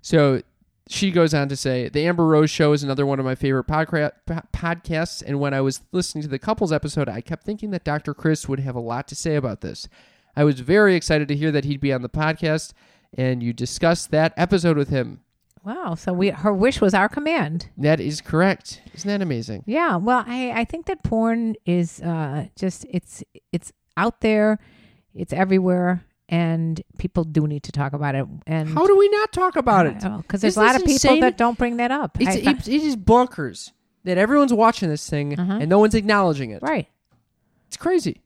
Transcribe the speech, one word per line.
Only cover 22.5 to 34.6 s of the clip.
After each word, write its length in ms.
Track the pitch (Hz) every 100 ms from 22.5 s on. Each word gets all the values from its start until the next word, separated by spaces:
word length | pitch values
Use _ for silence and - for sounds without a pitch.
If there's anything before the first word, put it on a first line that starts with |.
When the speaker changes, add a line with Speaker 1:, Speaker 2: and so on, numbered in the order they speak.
| -
Speaker 2:
just, 280 | 190 - -
it's, 320 | 180 _ - - - _
it's 200 | 170 - _ _ -
out 260 | 214 -
there, 360 | 220 214 214 214 _ _ _ _ _
it's 180 | 196 180
everywhere, 720 | - 190 190 185 180 180 180 - _ _
and 540 | 170 165 165 165 160 - -
people 240 | 180 -
do 240 | 160 156 151
need 160 | 147
to 80 | -
talk 220 | 143 139
about 240 | 143 147 135
it. 100 | 135 139
And 260 | - 160 156
Speaker 1:
How 180 | 160 381
do 80 | 392
we 120 | 403
not 220 | 415 427
talk 220 | - 359
about 320 | 320 247 202 156
it? 80 |
Speaker 2:
I 40 | 202
don't 100 | 202 214
know, 80 | -
'cause 140 | 202
there's 160 | 208 190
a 40 |
Speaker 1:
Isn't 40 | 220
Speaker 2:
lot 60 |
Speaker 1:
this 100 | 262
Speaker 2:
of 40 | 349
people 240 | 269 277
Speaker 1:
insane? 100 | 269
Speaker 2:
that 180 | 254 -
don't 180 | 233 233
bring 200 | 240 240
that 160 | 240
up. 280 | 277 277 -
Speaker 1:
It's, 80 | 269
Speaker 2:
I 100 | 190
thought 260 | 285 269 -
Speaker 1:
it, 80 |
it 80 | 285
is 140 | 302 233
bonkers 760 | 185 233 - - 135 - - _ _ _
that 160 | 185 180
everyone's 340 | 214 294 277
watching 360 | 226